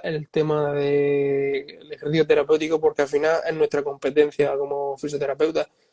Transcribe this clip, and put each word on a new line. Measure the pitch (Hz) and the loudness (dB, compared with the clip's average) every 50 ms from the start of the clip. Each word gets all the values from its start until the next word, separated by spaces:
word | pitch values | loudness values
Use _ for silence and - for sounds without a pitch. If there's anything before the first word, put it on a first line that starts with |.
| - | -2
el | 165 160 151 151 - | -4 -6 -6 -8 -4
tema | - 160 151 156 151 151 147 143 143 | -2 0 0 2 2 0 0 0 0
del | 143 143 143 143 143 143 143 143 143 139 139 139 139 139 139 139 139 139 - - - - - | 0 0 2 2 2 2 2 2 0 0 0 0 0 0 -2 -2 -4 -6 -10 -18 -20 -16 -16
ejercicio | - - 147 147 156 160 151 | -14 -8 -4 0 2 2 4
terapéutico | 151 151 147 139 147 156 156 156 160 160 156 | 4 4 2 4 2 2 2 2 0 0 2
porque | 160 151 - - 143 | 2 2 2 2 -2
al | |
final | 139 147 143 151 160 165 160 - | 0 0 0 2 2 0 0 -2
es | 165 160 | -2 -2
nuestra | 156 151 147 - 143 143 | 0 0 0 0 -2 -4
competencia | 143 139 143 - 135 143 151 147 147 - - 147 139 139 | -4 -6 -4 -4 -2 2 2 2 2 2 0 0 0 0
como | 139 143 143 143 143 139 139 135 | -2 -4 -4 -4 -4 -4 -6 -6
fisioterapeuta. | - - 143 143 143 143 139 135 143 156 160 160 151 147 - _ _ _ _ | -6 -8 -6 -4 -4 -4 -4 -2 0 0 0 0 -2 -4 -6 _ _ _ _